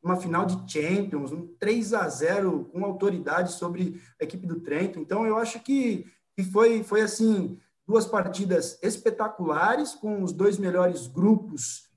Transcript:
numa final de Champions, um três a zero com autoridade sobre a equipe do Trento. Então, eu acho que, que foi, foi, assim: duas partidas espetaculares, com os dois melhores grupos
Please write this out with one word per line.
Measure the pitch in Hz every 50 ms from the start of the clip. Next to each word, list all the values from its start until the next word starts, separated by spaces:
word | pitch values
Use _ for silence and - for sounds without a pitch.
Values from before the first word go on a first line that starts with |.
| _
numa | 170 180
final | 180 - 180 165 170 196
de | 185 - - - -
Champions, | - 156 151 160 185 202 202 202 - 147 139 131
um | 143 170 170 - - _
três | - 208 226 240 220 196 220
a | 214 185 156
zero | 139 131 147 165 185 202 196 185 165 147 123 -
com | - 175 196
autoridade | 202 185 180 190 202 180 175 139 147 151 170 180 175
sobre | - - - 175 175 175 185 170 - - - - _ _
a | 156
equipe | 151 - 185 185 175
do | 165 165
Trento. | - 147 143 151 185 190 - 170
Então, | 151 - 185 202 220
eu | 220 214 220
acho | 233 226 - 226
que, | - - 277 277 262 240 214 185 - - _ _ _ _ _
que | - 190
foi, | 185 190 202 226 233 233 220 214
foi, | - 208 214
assim: | 220 214 214 - 226 220 214 196 180 - - - _ _ _ _ _
duas | - 208 226 -
partidas | - - 208 180 - - - 202 185 185 165 151 - - -
espetaculares, | - 202 214 - - 226 220 - 214 214 - - 180 160 151 143 175 208 233 285 302 - -
com | - - 214 214 202 190
os | 175
dois | 147 151 190 202 196 190
melhores | 202 185 175 180 180 180 180 143 - -
grupos | - - 180 208 220 - - - 156 143 - - - - - _ _